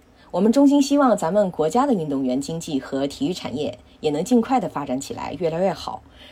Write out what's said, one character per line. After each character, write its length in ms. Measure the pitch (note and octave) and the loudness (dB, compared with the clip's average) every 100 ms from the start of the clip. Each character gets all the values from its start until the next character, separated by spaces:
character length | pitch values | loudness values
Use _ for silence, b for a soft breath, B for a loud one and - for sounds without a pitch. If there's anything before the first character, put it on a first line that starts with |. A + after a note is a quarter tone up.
| _ b b | _ b b
我 80 | F3 | 0
们 120 | G#3+ | 2
衷 160 | C#4 C#4+ | 6 6
心 120 | C#4+ | 6
希 200 | C#4 C#4+ | 4 4
望 180 | C4 G#3 | 4 2
咱 160 | D#3+ | 2
们 160 | G3+ F#3+ | 2 0
国 180 | - D#3 | 0 0
家 200 | A#3+ C#4+ | 2 2
的 60 | G#3 | 0
运 120 | D#3 | -2
动 160 | C3+ | -2
员 160 | C3 B2+ | -2 -2
经 200 | C#3+ E3 | -4 -6
济 200 | - C3+ | -4 -6
和 280 | - C3+ C#3 | -4 -4 -4
体 200 | - C#3+ | -2 -4
育 60 | |
产 240 | F3+ - - | -4 -6 -6
业 220 | C3 - b b | -6 -8 b b
也 120 | D#3 | -4
能 120 | D3 | -2
尽 160 | F#3 B3 | 2 2
快 200 | A3+ C4 | 4 0
的 100 | F3 | -2
发 160 | C#3+ C#3+ | -4 -4
展 160 | C3 | -6
起 140 | - - | -6 -10
来， 200 | - - | -8 -4
越 100 | E3+ | -2
来 100 | E3 | 0
越 140 | F#3+ | 0
好， 300 | D#3+ - - - B B | -2 -8 -12 -14 B B